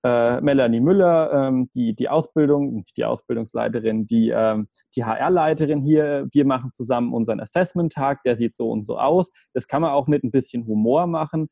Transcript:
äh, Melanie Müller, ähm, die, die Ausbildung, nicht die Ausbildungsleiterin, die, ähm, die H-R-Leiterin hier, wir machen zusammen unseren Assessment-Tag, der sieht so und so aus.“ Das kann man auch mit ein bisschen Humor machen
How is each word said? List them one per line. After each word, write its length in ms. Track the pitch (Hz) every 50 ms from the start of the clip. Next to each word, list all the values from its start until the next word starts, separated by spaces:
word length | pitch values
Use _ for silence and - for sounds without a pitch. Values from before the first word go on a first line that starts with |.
| -
äh, 360 | 127 123 120 117 117 123 123
Melanie 400 | - 147 139 135 127 117 117 117
Müller, 520 | 123 156 190 202 185 175 170 165 160 151 -
ähm, 380 | 139 135 135 131 127 127 123 _
die, 200 | 127 120 113 107
die 140 | - 123 -
Ausbildung, 640 | - 160 156 - _ 160 151 139 147 143 143 139 120
nicht 220 | 110 92 _ _
die 80 | - 117
Ausbildungsleiterin, 1000 | 113 120 117 _ _ 123 117 117 110 _ 117 113 113 113 120 110 113 110 110 107
die, 240 | 104 117 113 113 113 113
ähm, 340 | 113 110 110 110 107 107 - _ _ _ _ -
die 100 | - 117
H-R-Leiterin 760 | 110 110 - 131 156 185 175 160 156 156 156 160 143 151 147
hier, 460 | 135 147 156 151 151 147 147 139 139 131 _
wir 120 | 143 143
machen 280 | 139 131 127 127 127 -
zusammen 420 | _ 123 113 127 120 120 120 123
unseren 260 | 117 113 110 110 107
Assessment-Tag, 840 | - - - 170 185 175 _ 180 170 160 - - 139 135 139 - _
der 120 | 131 120
sieht 200 | 107 117 113 _
so 140 | _ 117 113
und 160 | 113 110 104
so 120 | 104 120 -
aus.“ 320 | 117 135 160 185 180 - _ _ _ _ _
Das 140 | 131 123 _
kann 140 | - 143 165
man 100 | 160 139
auch 140 | 143 135
mit 180 | 139 147 143 -
ein 80 | 123 -
bisschen 340 | 135 127 - - 120 117
Humor 400 | 110 107 107 107 113 127 156 175
machen 420 | 175 165 160 156 147 - 160 156 151